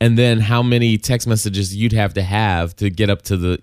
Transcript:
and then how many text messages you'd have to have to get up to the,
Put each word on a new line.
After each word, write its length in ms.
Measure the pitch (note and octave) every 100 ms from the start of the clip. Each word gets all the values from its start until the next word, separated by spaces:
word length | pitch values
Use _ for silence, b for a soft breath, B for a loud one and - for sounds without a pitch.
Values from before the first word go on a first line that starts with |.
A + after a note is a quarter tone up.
and 180 | A#2 A#2
then 220 | B2 A2+
how 220 | G#2+ A#2+
many 360 | B2 A#2+ A#2 G#2+
text 280 | - A#2+ A#2+
messages 480 | G#2+ G#2 G2 F#2+ G2
you'd 160 | A#2
have 220 | A2 G2+
to 80 | F#2+
have 520 | F#2 G#2 G#2+ F2 E2+ -
to 140 | G2+
get 180 | E2+ G2+
up 140 | G2
to 140 | - F#2+
the, 220 | F2+ F2+